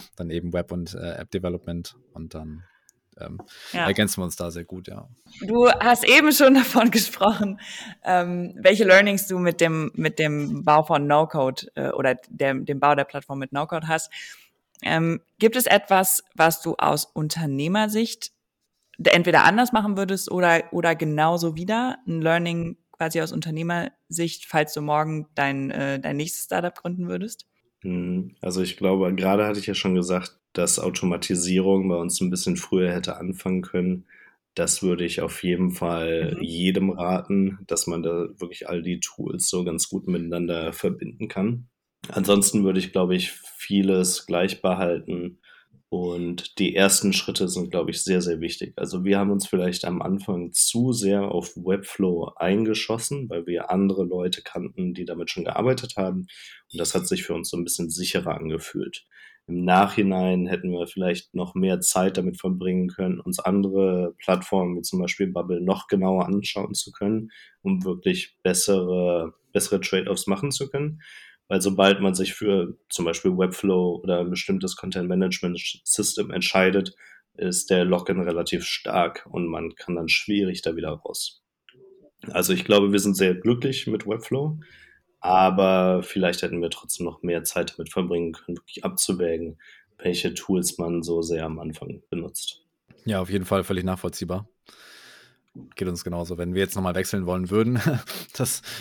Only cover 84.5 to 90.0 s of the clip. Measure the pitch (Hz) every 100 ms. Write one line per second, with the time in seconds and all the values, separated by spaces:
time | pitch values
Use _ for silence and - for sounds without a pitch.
84.5 | 156 - - - _ _ _ 90 92 92
85.5 | 92 95 92 92 92 - 95 87 87 87
86.5 | 87 85 - - - 85 85 90 85 -
87.5 | 87 82 - 80 98 90 87 85 78 -
88.5 | 87 - - 92 92 - 92 85 82 82
89.5 | 78 - - _ _